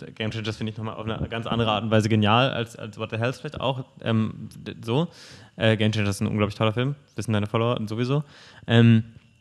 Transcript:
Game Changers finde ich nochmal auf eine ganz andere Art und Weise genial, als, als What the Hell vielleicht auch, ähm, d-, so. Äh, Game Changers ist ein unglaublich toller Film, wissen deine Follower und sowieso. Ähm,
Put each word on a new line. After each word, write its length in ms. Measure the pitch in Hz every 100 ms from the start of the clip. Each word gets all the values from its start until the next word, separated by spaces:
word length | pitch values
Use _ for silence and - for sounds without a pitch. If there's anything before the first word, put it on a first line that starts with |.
| - -
Game 160 | 110
Changers 260 | 110 110 107
finde 140 | 110
ich 40 | 107
nochmal 180 | 110 -
auf 100 | 110
eine 220 | 110 -
ganz 160 | 113 107
andere 240 | 113 110
Art 120 | 104 110
und 60 |
Weise 180 | 110 104
genial, 400 | 110 104 117 131
als, 240 | - 113 -
als 220 | 113 104
What 140 | 110
the 60 | 110
Hell 140 | 117
vielleicht 300 | 131 156 -
auch, 240 | 120 131 127 -
ähm, 480 | - 113 110 - 107 -
d-, 180 | - 95
so. 240 | 110 127 170 - - - - -
Äh, 220 | 110 107
Game 160 | 107
Changers 220 | 104 101 98
ist 60 |
ein 60 | 104
unglaublich 280 | 104 104 -
toller 180 | 110
Film, 220 | 107 131 143 _ -
wissen 160 | 107
deine 160 | 107 104
Follower 300 | 117 117 123
und 100 | 107
sowieso. 380 | 110 123 143 151 - - - -
Ähm, 360 | 117 117 113 113 - _ _